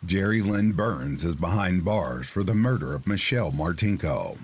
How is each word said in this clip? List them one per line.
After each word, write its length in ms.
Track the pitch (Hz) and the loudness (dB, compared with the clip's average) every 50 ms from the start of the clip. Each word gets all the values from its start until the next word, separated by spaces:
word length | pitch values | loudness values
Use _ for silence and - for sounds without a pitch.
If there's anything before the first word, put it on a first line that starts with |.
| - | -2
Jerry 360 | 90 87 95 95 101 110 113 | 0 0 2 2 2 2 2
Lynn 300 | 104 98 104 101 104 107 | 2 2 2 2 2 2
Burns 540 | 104 85 104 117 104 78 64 - 69 69 - | 2 2 0 0 0 -2 -4 -4 -4 -2 -2
is 100 | 85 82 | -2 -2
behind 480 | 71 85 85 95 107 101 92 90 90 82 | 0 0 0 2 2 2 2 2 2 2
bars 460 | 92 104 110 85 65 62 64 65 - | 2 0 0 0 -2 -4 -6 -6 -6
for 140 | - 101 101 | -4 -2 0
the 100 | 92 113 | 2 2
murder 400 | 107 110 123 127 113 - - 71 | 2 4 2 2 0 -2 -2 -4
of 140 | 69 65 - | -4 -2 -2
Michelle 440 | 101 95 - - - 123 104 76 | -2 0 0 0 0 0 0 0
Martinko, 840 | 69 71 76 82 87 78 107 104 101 92 - 78 69 - - - - - | -2 -2 -2 -2 0 0 2 0 0 0 0 -2 -2 -2 -2 -6 -8 -12